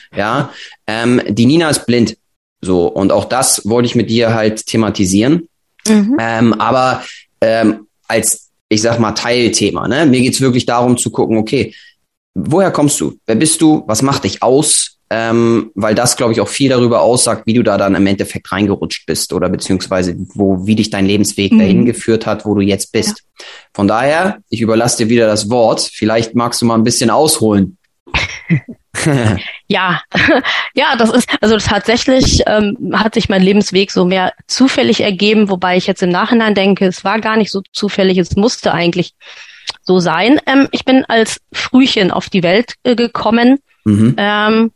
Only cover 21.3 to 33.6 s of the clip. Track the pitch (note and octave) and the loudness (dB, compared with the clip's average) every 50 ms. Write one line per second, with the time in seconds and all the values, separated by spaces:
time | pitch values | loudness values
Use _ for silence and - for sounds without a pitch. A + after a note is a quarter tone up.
21.3 | - - G2+ G2 A#3 D#3 G#2 F#2+ F#2+ F2+ - B2 A#2 - - - A2+ A2 - A2 | -2 -2 0 2 4 4 4 4 4 4 2 2 0 -2 -2 -2 -2 0 0 -4
22.3 | G#2 G#2 - G#2+ G2+ G#2 G2 G2+ G2 G2 - - - A2 G2 G3+ G#3+ - - _ | -6 -4 -4 -2 0 0 0 0 0 -2 -4 -4 -4 -2 -2 -2 -4 -8 -12 _
23.3 | _ - - - - - - _ - - G2+ G2+ G#2+ A2+ B2+ C#3 D3+ E3 F#3 G3 | _ -20 -20 -20 -20 -20 -20 _ -4 -2 0 0 2 0 0 0 0 0 -2 -2
24.3 | G3+ - - _ A#2 A#2 A2+ G#2 A2+ A2+ A#2 A#2+ - - A#2 G#2 A#2+ A#2+ A2+ A2 | -4 -8 -10 _ -6 -2 0 0 2 2 0 0 -2 -2 0 2 2 2 2 2
25.3 | G#2+ G#2 G#2 G2+ B2 B2 A2+ A2 - - - - - - G#2+ G#2+ A2 A#2 A2+ - | 2 0 -2 0 2 2 2 2 2 0 -4 -8 -6 -4 -2 0 0 0 -2 -2
26.3 | - A#2+ A#2+ A#2+ - - B2 A#2 A2+ A2+ A2 A#2+ A#2+ - B2+ A2+ G#2+ B2 D#3 D#3 | -2 -2 -2 -2 -2 -2 0 0 2 2 2 0 0 0 0 0 2 2 2 0
27.3 | - - A#2+ G#2+ G#2 G2+ F#2+ F#2 - _ _ _ _ _ _ - - - - - | 0 0 0 2 2 2 0 0 -4 _ _ _ _ _ _ -8 -6 -6 -6 -6
28.3 | - - - - E3+ C3+ - - A#3 - _ _ - - - D#3+ C#3 C3 A#2 G#2+ | -10 -10 -4 -2 -2 -2 -2 -6 -16 -20 _ _ -8 -4 -2 0 0 2 2 0
29.3 | G#2 - - - - - _ - G3+ F#3 F#3 F3+ F3 - - _ - - - - | 0 -2 -4 -10 -16 -10 _ -4 -2 -2 0 -2 -2 -4 -6 _ -2 0 2 2
30.3 | D#4 B3+ - - - - - - - B3+ C#4 D#4 C#4 A#3 A#3 A3 A3+ B3 - - | 2 0 0 -2 -6 -6 -8 -6 -4 -2 -2 0 0 0 0 0 0 0 -2 -2
31.3 | - - - G#3+ A3+ G#3 - - G#3+ G3+ - - A3+ A#3+ - - C4 C4 C4 - | -4 -2 0 0 0 0 0 -2 -2 -2 0 0 -2 0 0 2 2 2 2 2
32.3 | - - - - G#3 G#3+ G#3 G3+ G#3 - - F#3+ - G3 G#3 A3+ - A#3 - - | 2 0 0 0 0 0 0 -2 -4 -6 -6 -4 -2 -2 -2 0 0 -2 -2 0
33.3 | G3+ F#3+ F#3 F#3+ G3+ G#3 | 2 2 2 4 4 2